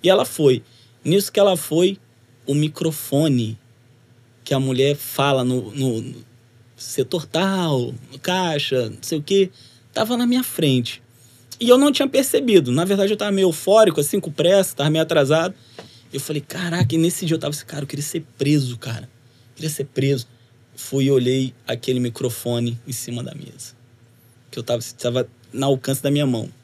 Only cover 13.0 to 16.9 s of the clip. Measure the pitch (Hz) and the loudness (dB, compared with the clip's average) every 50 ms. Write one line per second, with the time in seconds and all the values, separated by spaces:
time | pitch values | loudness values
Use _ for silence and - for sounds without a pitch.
13 | 196 202 214 208 208 208 202 196 190 185 160 - - 190 202 220 220 - - - | 2 0 0 -2 -2 -2 0 2 2 2 0 0 0 4 6 6 6 6 4 0
14 | 147 - - 202 - 165 147 - 156 170 196 196 190 - - - 143 151 156 160 | -2 0 -2 -4 -4 -4 -6 0 2 4 4 4 2 0 -2 -2 0 0 2 2
15 | 160 160 165 156 143 135 151 160 165 185 190 - - - - - - - - - | 0 2 2 2 4 4 2 2 2 -2 -6 -10 -20 -20 -20 -20 -20 -20 -20 -20
16 | _ - - - - - 156 151 147 _ - 175 185 170 165 175 180 139 | _ -12 -10 -10 -8 -6 -6 -8 -8 _ -10 -8 -6 -4 0 0 0 2